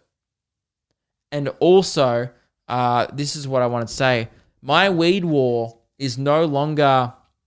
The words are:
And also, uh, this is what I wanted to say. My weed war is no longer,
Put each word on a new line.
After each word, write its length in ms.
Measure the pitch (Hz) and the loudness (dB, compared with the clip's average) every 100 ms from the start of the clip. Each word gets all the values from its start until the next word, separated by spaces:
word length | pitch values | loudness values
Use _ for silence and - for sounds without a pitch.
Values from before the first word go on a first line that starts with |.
| _ _ _ _ _ _ _ _ _ _ _ _ _ | _ _ _ _ _ _ _ _ _ _ _ _ _
And 200 | 147 139 - | -8 -6 0
also, 720 | 160 190 180 160 131 120 127 - _ _ _ | 4 4 4 0 0 0 -4 -12 _ _ _
uh, 380 | 123 123 120 110 | -2 0 0 -2
this 240 | 135 143 156 | -6 -8 -8
is 100 | 139 | -4
what 160 | 131 | -2
I 60 | 123 | 0
wanted 220 | 120 113 | -2 -6
to 40 | |
say. 360 | - 131 123 113 _ _ _ | -2 0 0 -4 _ _ _
My 280 | 127 151 196 | -2 2 2
weed 360 | 175 165 196 175 | 2 2 0 0
war 520 | 147 127 120 113 - _ _ | 0 0 -2 -6 -12 _ _
is 200 | 139 120 | -8 -4
no 280 | 139 151 165 | 0 0 0
longer, 640 | 139 151 151 143 131 123 - _ _ | 0 -2 0 2 2 0 -6 _ _